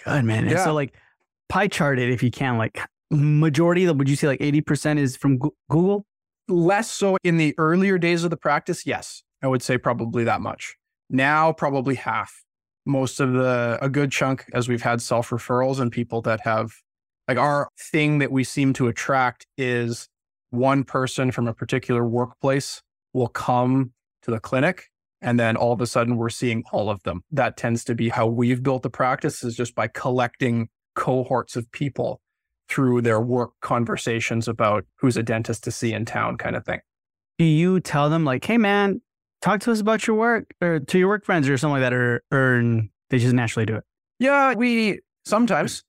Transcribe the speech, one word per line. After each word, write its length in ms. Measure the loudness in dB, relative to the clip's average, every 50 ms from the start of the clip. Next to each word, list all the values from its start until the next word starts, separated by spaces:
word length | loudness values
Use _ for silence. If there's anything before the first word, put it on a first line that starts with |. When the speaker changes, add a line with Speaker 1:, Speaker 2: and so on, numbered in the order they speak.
| -6
Speaker 1:
good, 220 | -2 0 0 2
man. 200 | 2 0 0 0
And 80 | 0 0
Speaker 2:
Yeah. 100 | 2 2
Speaker 1:
so, 100 | 0 0
like, 220 | 0 -2 -4 _ _ _ _ _ _ _ _ _ _ _ -4
pie 180 | 0 0 0
chart 320 | 0 0 0 0 0 2 2
it 100 | 2 0
if 140 | 0 2 0
you 80 | 0
can, 260 | 0 0 -2 0 0
like, 220 | 0 -2 -2 -4 -10 -12 -14 _ _ _ -2
majority, 760 | 0 2 2 4 4 4 4 4 4 4 4 4 4 4 2
would 220 | 2 2 2 2 0
you 60 | 0
say, 100 | 0 0
like, 160 | 0 0 0
eighty 200 | 0 0 0 0
percent 360 | 0 0 -2 -2 0 0 0
is 180 | 0 0 -2 -2
from 220 | -2 0 0 0
Goo-, 160 | 0 0 -4 -6 _ _ 0
Google? 380 | 0 2 2 2 0 -2 -4 _ _ _ _ _ _ _ _
Speaker 2:
Less 420 | -2 0 2 4 4 2 2 0 -4
so 280 | -4 -2 0 0 0 2 2
in 140 | 2 2
the 160 | 2 2 2 0 0
earlier 400 | 2 2 4 4 4 2 2 2
days 240 | 2 2 0 0 0
of 80 | -2
the 60 | -4
practice, 460 | -2 -2 0 0 0 -2 -4 -6 -6 -4
yes. 380 | -6 -6 -6 -6 -12 -18 -20 _ _ _ -4 -2
I 40 |
would 140 | 0 0 0
say 160 | 0 0 -2
probably 460 | 0 0 -2 -2 -2 -4 -4 -2 -2 0
that 180 | 0 0 -2
much. 340 | -4 -8 -8 -10 -14 -18 -18 _ _ _ _ _ _ -4
Now, 420 | 0 0 2 2 2 2 2 2 0
probably 400 | 0 -2 -2 -2 -2 -2 -2 -4
half. 500 | -4 -4 -4 -4 -4 -6 -8 -12 -20 _ _ _ _ _ _ _ _ -4
Most 320 | -2 0 0 0 -2 -2 -2
of 140 | -2 0 2
the, 440 | 2 2 0 0 0 0 -2 -2 -2 -2
a 60 | -2
good 220 | 0 0 0 0
chunk, 340 | 0 0 0 0 -2 -4 -6 -6
as 160 | -4 -4 -2
we've 140 | 0 -2 -2
had 180 | 0 0 -2 -2
self-referrals 800 | -2 0 0 -2 0 -2 -6 -6 -4 -2 0 0 0 0 0 -2
and 120 | -2 -2
people 320 | -2 -4 -6 -4 -4 -4 -2
that 180 | -2 -2 -2
have, 320 | -2 -2 -2 -2 -2 -4 -10 _ _ _ _ _ _ _ _ _ -4
like, 100 | -2 0
our 300 | 2 2 2 2 0 -2 -4 _
thing 400 | -20 -10 -2 0 2 2 4 2
that 140 | 2 2 0
we 120 | 0 -2 -2
seem 300 | -2 0 0 2 2 2
to 140 | 2 0
attract 580 | 0 -2 -2 -2 0 0 2 2 0 -2 _ -18 _ -8 -4
is 500 | -2 -2 0 -2 -2 -2 -6 -8 -10 _ _ _ _ _ _ _ _ -6
one 340 | -2 0 2 2 2 2 0
person 480 | -2 -2 -2 -2 -2 -2 -2 -2 -2
from 160 | 0 -2 -2
a 60 | -4 -4
particular 540 | -6 -6 -4 -4 -2 0 0 0 0 0
workplace 760 | 0 0 -2 -2 -4 -6 -4 -2 0 0 0 -2 -6 -12 -16 _ _ _ _ _ _
will 160 | -4 -2 -2
come 640 | -2 -4 -6 -2 0 2 2 2 2 2 2 0 -2 _ _ _ _ _ _
to 80 | -6 -6
the 100 | -6 -6
clinic, 500 | -4 -2 0 2 2 2 0 -2 -10 _ _ _ _ _ _ -6
and 200 | -2 0 2 2
then 160 | 2 2 2
all 180 | 0 0 0 0
of 80 | 0
a 60 | -2
sudden 280 | 0 0 0 0 0 0
we're 140 | -2 -2 -4
seeing 340 | -4 -2 -2 -2 -2 -2 -4 -4
all 200 | -4 -4 -2 -2
of 100 | -4 -6
them. 220 | -6 -8 -8 -8 -10 -6
That 260 | -2 -2 -2 -2 -2
tends 260 | -4 -4 -2 -2 -2 -2
to 100 | -4 -4
be 140 | -2 -2 -2
how 180 | 0 0 0
we've 340 | 0 0 0 0 0 0 0
built 220 | 0 -2 -2 -2 -4
the 60 | -6
practice, 520 | -4 -2 0 0 0 -2 -4 -6 -6 -4 -8
is 120 | -8 -6
just 180 | -6 -6 -6 -4
by 140 | -4 -4
collecting 840 | -4 -4 -6 -4 -2 0 0 0 -2 _ -2 -2 0 0 -2 -2 -6 _ _ _ _ -8
cohorts 600 | -4 -2 0 0 0 0 -2 -2 -4 -4 -4 -8
of 160 | -8 -8 -8
people 500 | -8 -6 -6 -4 -4 -4 -4 -6 -6 -10 _ _ _ _ _ _ _ _ _ -6
through 320 | -2 0 2 2 4 2
their 180 | 2 2 2 2
work 340 | 2 0 0 -2 -2 -4 _ -10
conversations 840 | -4 -2 0 0 0 -2 -4 -4 -4 -2 -2 -2 -2 -2 -2 -2 -2
about 380 | -4 -2 0 2 2 2 0 -4 _ _
who's 200 | -2 0 0 0
a 60 | 0 -2
dentist 400 | -2 -2 -2 -2 -4 -6 -6 -6
to 80 | -8
see 200 | -6 -4 -4 -4
in 140 | -2 -4 -6
town 320 | -4 -4 -4 -4 -4 -4
kind 180 | -6 -6 -6 -6
of 80 | -6 -6
thing. 160 | -6 -8 -8 _ _ _ _ _ _ _ _ _ _ _ 2
Speaker 1:
Do 60 | 4
you 340 | 4 4 4 4 4 2 2
tell 320 | 0 0 0 2 2 2
them, 120 | 2 2 0
like, 220 | 0 0 -2 -2
"Hey, 140 | 0 2 2
man, 420 | 4 4 4 4 4 2 2 -2 _ _ _ _ _ _ _ -2
talk 180 | 0 0 0 2
to 100 | 2 0
us 80 | 0 2
about 260 | 2 0 0 0 2
your 100 | 0 2
work," 380 | 2 2 2 0 0 -2 -8 -6 -2
or, 180 | -2 0 0 0
"To 200 | -2 0 2 4
your 80 | 4
work 180 | 4 2 0 -2
friends," 240 | 0 0 2 2 2
or 80 | 0
something 240 | 0 0 0 0 2
like 0 |
that, 120 | 2 2 2
or, 280 | 2 2 0 0 -2 _ -2
or 520 | 0 2 4 4 4 4 2 2 0 0 -2 -4 _ _ _ -2
they 80 | 0
just 160 | 2 2 4 2
naturally 320 | 2 0 -2 -2 -2 -2
do 120 | -2 -4
it? 60 | -6 -8 _ _ _ _ _ _ -2
Speaker 2:
Yeah, 340 | 2 2 4 4 4 2 2
we, 460 | 2 0 0 2 2 0 0 -2 -4 _ _ _ _ -6
sometimes. 580 | -2 0 2 2 2 2 0 0 -2 -6 -10 -12